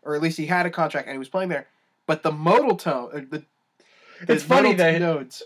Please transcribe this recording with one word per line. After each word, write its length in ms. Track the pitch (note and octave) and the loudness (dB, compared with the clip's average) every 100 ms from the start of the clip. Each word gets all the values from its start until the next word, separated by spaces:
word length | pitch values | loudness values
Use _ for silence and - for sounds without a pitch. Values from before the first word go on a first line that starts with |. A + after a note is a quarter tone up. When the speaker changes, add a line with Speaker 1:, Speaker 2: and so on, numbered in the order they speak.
Speaker 1:
Or 140 | - D3 | -4 -2
at 40 | |
least 160 | D#3+ D#3+ | -2 -4
he 100 | D3+ | -2
had 200 | F3+ F3 | 0 0
a 40 | |
contract 360 | E3+ D#3+ D3+ B2+ | -2 -2 -4 -8
and 80 | |
he 40 | C3+ | -10
was 100 | C3 | -6
playing 200 | F#3 F#3+ | -4 -4
there. 180 | D3 C3+ _ _ _ - | -4 -8 _ _ _ -4
But 160 | - | -2
the 80 | D#3 | -2
modal 440 | D3+ D#3+ G#3+ C#4 F#3 | -2 2 4 4 0
tone, 340 | E3+ C3+ A#2+ | -2 -4 -6
uh, 60 | D3+ C3+ | -12 -10
the, 140 | D3+ - _ _ _ _ _ _ - F3+ | -12 -12 _ _ _ _ _ _ -20 -2
the 80 | |
Speaker 2:
It's 80 | A#3 | 0
funny 300 | - C#4 C4 | 4 4 6
Speaker 1:
modal 20 | F#3+ | 4
Speaker 2:
that 220 | E3 E3 | 4 4
Speaker 1:
nodes. 420 | E3+ D#3 B2+ - | 2 0 -4 -16